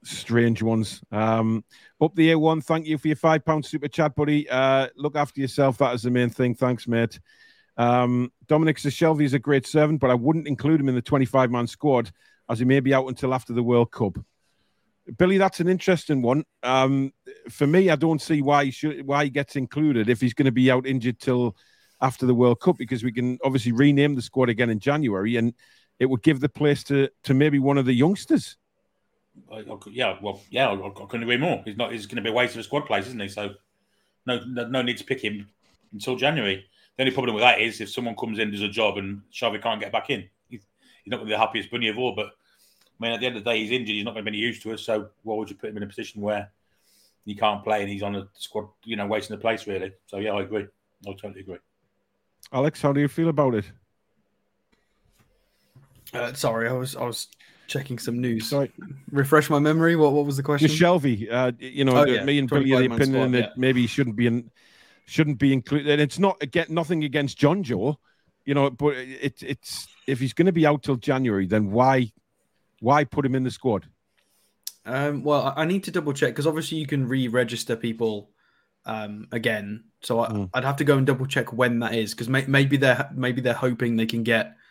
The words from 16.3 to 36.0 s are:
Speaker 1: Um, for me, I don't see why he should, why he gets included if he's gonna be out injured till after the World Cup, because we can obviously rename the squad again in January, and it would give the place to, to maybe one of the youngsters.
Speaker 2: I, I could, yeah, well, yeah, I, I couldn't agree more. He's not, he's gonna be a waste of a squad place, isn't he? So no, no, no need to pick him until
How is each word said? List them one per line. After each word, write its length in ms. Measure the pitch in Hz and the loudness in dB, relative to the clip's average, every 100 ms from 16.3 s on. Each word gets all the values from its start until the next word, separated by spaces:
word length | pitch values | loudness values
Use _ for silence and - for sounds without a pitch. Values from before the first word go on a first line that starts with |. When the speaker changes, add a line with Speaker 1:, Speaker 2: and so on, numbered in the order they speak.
| 143 - _ | 0 -2 _
Speaker 1:
Um, 500 | 123 131 131 135 135 _ - - 120 | 0 4 4 2 -2 _ -20 -20 -14
for 160 | - 147 | 0 4
me, 240 | 175 190 | 6 4
I 40 | 147 | 4
don't 220 | 165 156 | 2 0
see 220 | - 156 | 0 0
why 240 | 139 143 139 | 4 4 2
he 60 | |
should, 340 | - 151 139 135 | -2 -6 -6 -2
why 200 | 143 147 | 0 0
he 40 | |
gets 260 | 143 139 143 | -2 -4 -6
included 540 | 123 147 151 117 107 | -6 0 2 2 2
if 100 | 120 | 2
he's 140 | 123 | 0
gonna 180 | - 135 | 2 2
be 200 | 120 127 | 4 4
out 160 | 127 131 | 4 0
injured 320 | 127 123 117 | -2 -2 -4
till 360 | - 123 120 - _ _ _ - | 0 0 0 -4 _ _ _ -2
after 240 | 131 - 127 | -2 0 2
the 80 | |
World 280 | 120 123 117 | 4 4 4
Cup, 180 | 185 - | 2 0
because 240 | - 123 | -2 -4
we 80 | 120 | -4
can 260 | 113 123 127 | -4 -4 -2
obviously 300 | 135 131 117 | 0 0 0
rename 420 | 117 143 139 147 131 | 4 6 6 4 0
the 80 | |
squad 260 | - 131 123 | -4 0 0
again 220 | 110 117 | 2 0
in 80 | 107 | 0
January, 560 | 143 151 131 95 107 120 | 0 0 0 0 0 0
and 180 | 117 - _ _ _ - | 0 -4 _ _ _ -2
it 80 | 131 | 0
would 160 | 127 | 2
give 160 | 160 135 | 2 2
the 100 | 139 | -2
place 340 | - 147 143 - | 0 0 0 0
to, 240 | 139 139 _ - | 0 0 _ 0
to 100 | 135 | 2
maybe 240 | 151 143 | 4 2
one 180 | 135 139 | 2 2
of 80 | 131 | 2
the 80 | |
youngsters. 640 | 123 151 202 - 277 - - _ _ _ _ _ _ _ _ - | 4 4 2 0 0 0 -18 _ _ _ _ _ _ _ _ -20
Speaker 2:
I, 60 | 110 | -18
I 160 | 104 104 | -16 -16
could, 140 | 104 | -14
yeah, 240 | 113 113 92 | -4 -4 -4
well, 220 | 101 95 - | -8 -10 -8
yeah, 180 | 123 131 | -2 0
I, 180 | 98 98 | -2 -8
I 180 | - 101 | -14 -10
couldn't 160 | 117 | -8
agree 160 | 117 123 | -2 0
more. 240 | 165 107 | 0 -4
He's 140 | 110 104 | -6 -6
not, 140 | 113 | -6
he's 160 | 117 101 | -6 -10
gonna 160 | 117 | -6
be 60 | 110 | -2
a 40 | |
waste 220 | 113 120 117 | 0 0 -4
of 40 | |
a 40 | |
squad 240 | 107 143 143 | -6 -6 -2
place, 180 | 101 107 | -4 -4
isn't 140 | 120 | -10
he? 100 | 98 | -10
So 220 | 104 101 - _ _ _ _ _ _ 131 | -8 -10 -12 _ _ _ _ _ _ -6
no, 140 | 120 120 | -6 -6
no, 200 | 120 117 | -8 -4
no 140 | 131 | -2
need 160 | 123 131 | -2 -4
to 60 | |
pick 180 | - 131 | -6 -6
him 260 | 107 104 101 _ _ _ _ | -4 -8 -12 _ _ _ _
until 220 | 104 | -12